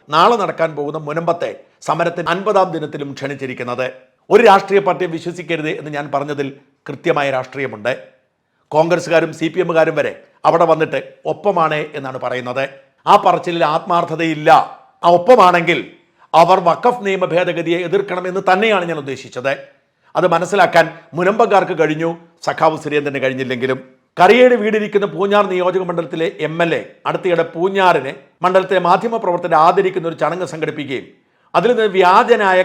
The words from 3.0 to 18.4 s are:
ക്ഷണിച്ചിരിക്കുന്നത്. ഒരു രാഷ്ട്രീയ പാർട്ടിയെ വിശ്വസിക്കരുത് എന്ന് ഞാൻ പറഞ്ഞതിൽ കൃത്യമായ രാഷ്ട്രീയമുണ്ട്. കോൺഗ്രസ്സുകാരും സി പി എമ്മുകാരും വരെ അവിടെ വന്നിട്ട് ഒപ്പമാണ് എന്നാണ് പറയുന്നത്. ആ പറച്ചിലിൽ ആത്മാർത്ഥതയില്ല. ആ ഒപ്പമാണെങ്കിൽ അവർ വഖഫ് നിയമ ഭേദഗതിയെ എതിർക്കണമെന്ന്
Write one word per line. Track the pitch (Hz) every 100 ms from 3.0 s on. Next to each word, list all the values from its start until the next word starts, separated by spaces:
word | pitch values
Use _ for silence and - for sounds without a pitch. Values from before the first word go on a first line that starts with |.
| 143 135
ക്ഷണിച്ചിരിക്കുന്നത്. | 139 139 135 123 123 123 127 - _ _ -
ഒരു | 208 226
രാഷ്ട്രീയ | 196 190 196 196
പാർട്ടിയെ | 165 180 165
വിശ്വസിക്കരുത് | 175 175 156 165 156 180
എന്ന് | 151 143
ഞാൻ | 147 139
പറഞ്ഞതിൽ | 147 143 139 135 _ _ -
കൃത്യമായ | 139 170 147 139 131
രാഷ്ട്രീയമുണ്ട്. | 127 139 127 110 113 131 - _ _ _ _ _ - 151
കോൺഗ്രസ്സുകാരും | 165 170 - 165 160 -
സി | 160
പി | 180
എമ്മുകാരും | 170 160 160 151
വരെ | 120 92 - _ 151
അവിടെ | 165 170
വന്നിട്ട് | 156 156 135 - - 156
ഒപ്പമാണ് | 156 208 175 156 151 151 147
എന്നാണ് | 135 131 127
പറയുന്നത്. | 127 123 127 135 - _ _ 151
ആ | 202 196
പറച്ചിലിൽ | 170 175 170 156
ആത്മാർത്ഥതയില്ല. | 160 175 170 160 160 160 151 156 147 92 - _ _ 175
ആ | 175
ഒപ്പമാണെങ്കിൽ | 175 170 185 175 165 156 - - _ _ _ 156
അവർ | 170 185 170
വഖഫ് | 156 240 180 196
നിയമ | 190 180
ഭേദഗതിയെ | 165 180 165 160 170 175
എതിർക്കണമെന്ന് | 196 196 180 185 185